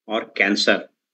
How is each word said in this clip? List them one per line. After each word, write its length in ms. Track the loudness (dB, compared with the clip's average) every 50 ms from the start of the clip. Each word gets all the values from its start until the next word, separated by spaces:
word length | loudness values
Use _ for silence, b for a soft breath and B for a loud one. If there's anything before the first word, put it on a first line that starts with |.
| _ -6
और 260 | -6 -6 -6 -4 -2
कैंसर 520 | -2 0 0 2 2 2 2 2 2 0 -8 _ _ _ _